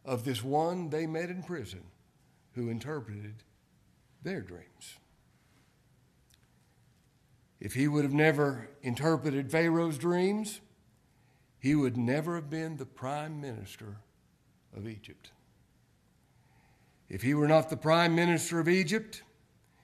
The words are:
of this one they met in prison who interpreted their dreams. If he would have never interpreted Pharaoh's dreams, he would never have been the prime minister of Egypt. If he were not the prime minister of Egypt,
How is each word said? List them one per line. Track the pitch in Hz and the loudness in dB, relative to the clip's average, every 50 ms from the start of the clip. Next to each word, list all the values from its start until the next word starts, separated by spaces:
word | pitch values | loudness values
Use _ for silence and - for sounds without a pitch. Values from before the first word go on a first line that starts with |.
| _ | _
of | 135 131 117 110 | -4 -4 -4 -2
this | 139 131 107 110 | -2 -2 -2 -2
one | 135 139 147 160 165 180 185 175 156 | 0 0 2 2 2 0 -2 -4 -4
they | 143 156 165 | -2 -2 -2
met | 160 156 160 170 175 | -2 -2 -4 -4 -6
in | 180 185 160 | -8 -10 -8
prison | - 175 156 113 - - - - - - _ _ _ _ _ _ _ _ _ _ _ _ | -8 -8 -8 -8 -10 -12 -16 -18 -20 -20 _ _ _ _ _ _ _ _ _ _ _ _
who | 123 120 117 | -6 -4 -4
interpreted | 117 113 110 135 156 151 117 107 104 104 104 104 107 110 - _ _ _ _ _ _ _ _ _ _ _ _ _ _ _ 139 | -4 -4 -6 -6 -8 -8 -8 -8 -10 -10 -10 -12 -14 -16 -20 _ _ _ _ _ _ _ _ _ _ _ _ _ _ _ -10
their | 165 196 165 | -8 -8 -8
dreams. | 101 87 87 87 82 - _ _ - - - - _ _ _ _ _ _ _ _ _ _ _ _ _ _ _ _ _ _ _ _ _ _ _ _ _ _ _ _ _ _ _ _ _ _ _ _ _ _ _ _ _ _ _ _ _ _ _ _ _ _ _ _ | -8 -10 -14 -16 -18 -20 _ _ -20 -20 -20 -20 _ _ _ _ _ _ _ _ _ _ _ _ _ _ _ _ _ _ _ _ _ _ _ _ _ _ _ _ _ _ _ _ _ _ _ _ _ _ _ _ _ _ _ _ _ _ _ _ _ _ _ _
If | - 98 - | -10 -6 -2
he | 120 139 | 0 2
would | 147 147 147 143 | 2 4 2 2
have | 139 135 | 2 4
never | 147 151 156 156 139 147 143 135 123 113 - - - | 6 6 6 6 6 2 2 0 -4 -10 -14 -18 -8
interpreted | - 131 120 110 139 160 165 151 151 156 135 139 139 120 | -6 -4 -4 0 2 2 2 2 0 -2 -2 -2 -2 0
Pharaoh's | 156 160 170 170 165 165 170 165 151 131 | 2 2 4 4 4 2 2 0 -2 -2
dreams, | 135 175 175 180 185 190 208 214 220 214 - - - _ _ _ _ _ _ _ _ _ _ _ _ _ _ _ _ _ _ _ | 0 0 2 4 4 2 2 0 -4 -6 -10 -14 -16 _ _ _ _ _ _ _ _ _ _ _ _ _ _ _ _ _ _ _
he | - 131 151 | 0 2 4
would | 151 139 127 113 | 4 4 2 2
never | 123 120 117 131 147 151 170 170 | 0 0 2 2 0 0 -2 -4
have | 170 156 143 | -4 -6 -6
been | 151 160 160 160 160 | -6 -4 -4 -6 -6
the | 139 135 | -8 -10
prime | - - - - 131 143 147 151 156 156 147 | -12 -12 -8 -6 -6 -4 -4 -6 -8 -8 -8
minister | 143 139 117 110 101 98 - - 113 107 101 107 107 _ _ _ _ _ _ _ _ _ _ _ _ _ - | -8 -8 -8 -10 -12 -14 -14 -16 -14 -14 -16 -16 -18 _ _ _ _ _ _ _ _ _ _ _ _ _ -14
of | 104 101 113 | -12 -12 -10
Egypt. | 110 104 - - 76 - _ - _ _ _ _ _ _ _ _ _ _ _ _ _ _ _ _ _ _ _ _ _ _ _ _ _ _ _ _ _ _ _ _ _ _ _ _ | -12 -14 -16 -20 -20 -20 _ -20 _ _ _ _ _ _ _ _ _ _ _ _ _ _ _ _ _ _ _ _ _ _ _ _ _ _ _ _ _ _ _ _ _ _ _ _
If | - 98 107 | -10 -2 0
he | 127 147 | 2 2
were | 147 147 | 4 6
not | 147 156 160 151 - | 6 6 6 6 4
the | 156 | -6
prime | - - 156 160 170 175 170 165 | -2 2 4 4 6 6 4 4
minister | 170 175 175 170 165 170 - 170 170 | 4 4 4 2 2 0 -2 0 0
of | 160 165 | 4 4
Egypt, | 175 190 190 151 202 226 220 - - - - _ _ _ _ _ _ _ _ _ _ _ | 4 4 4 2 0 -2 -2 -6 -14 -18 -20 _ _ _ _ _ _ _ _ _ _ _